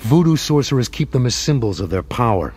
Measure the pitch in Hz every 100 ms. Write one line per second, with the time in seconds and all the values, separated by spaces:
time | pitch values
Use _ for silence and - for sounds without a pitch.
0 | 113 151 165 160 - 151 135 135 120 -
1 | 147 131 123 110 - 143 110 98 92 92
2 | 82 - 120 101 76